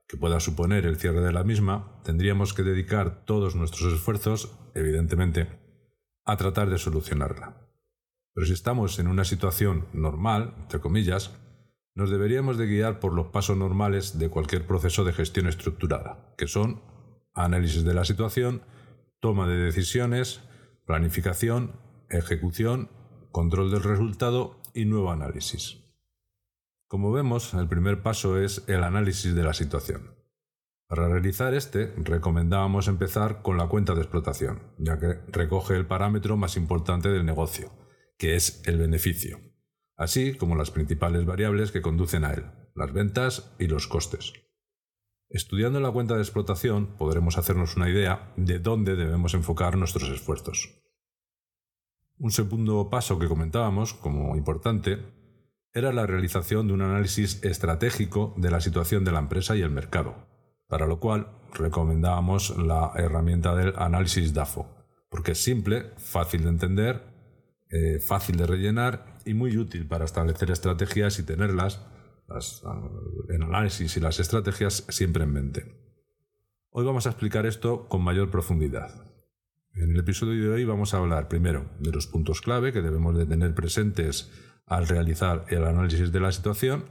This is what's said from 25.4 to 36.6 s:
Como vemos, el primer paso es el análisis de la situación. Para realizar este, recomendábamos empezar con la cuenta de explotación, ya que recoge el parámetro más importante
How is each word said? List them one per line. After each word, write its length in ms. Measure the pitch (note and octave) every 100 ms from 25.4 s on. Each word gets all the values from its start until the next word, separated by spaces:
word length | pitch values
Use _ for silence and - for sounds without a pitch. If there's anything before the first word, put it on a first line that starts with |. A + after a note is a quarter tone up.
| - - - - - _ _ _ _ _ _ _ _ _ -
Como 240 | G2 G2+
vemos, 420 | B2+ C3+ A#2 A#2
el 140 | F2+ E2
primer 340 | E2+ F#2+ G2
paso 340 | A2+ G#2+ G2 F#2+
es 280 | G2 G2 -
el 160 | F#2
análisis 500 | F2 G2 G2+ F#2 F#2
de 120 | E2+
la 100 | D#2+
situación. 600 | D#2 C#2+ C#2 - - - - _ _ _ _ _ _ -
Para 200 | E2 E2+
realizar 460 | F2 F#2 F#2+ B2+
este, 400 | C#3 C#3 G2 A2+ -
recomendábamos 880 | D#2+ E2+ F2 E2 E2+ G2 G2 G2 G2
empezar 540 | F2+ F2+ A2 G#2+ G#2
con 140 | - F2+
la 120 | E2+
cuenta 260 | G#2 F#2+
de 60 | E2
explotación, 760 | D#2 E2+ D2+ - - - - -
ya 220 | D#2 D#2
que 220 | E2+ E2+ -
recoge 480 | F#2 E2 F#2 - F#2
el 100 | E2+
parámetro 500 | F#2 G2+ G#2 G#2 G#2
más 200 | F#2
importante 540 | G2